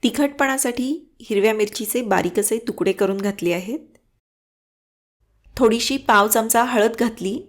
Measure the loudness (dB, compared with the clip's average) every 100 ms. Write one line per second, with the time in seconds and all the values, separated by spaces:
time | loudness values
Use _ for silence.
0 | 0 0 -2 0 -2 0 -2 -2 -4 -4
1 | _ _ -2 2 2 2 -2 -2 -4 -4
2 | 0 0 0 -2 0 -2 -4 -2 -2 0
3 | 0 0 -4 -4 -2 -4 -4 -10 -12 _
4 | _ _ _ _ _ _ _ _ _ _
5 | _ _ _ _ -18 2 2 2 -2 -4
6 | 4 4 4 2 2 2 2 2 2 2
7 | -4 -2 -6 -6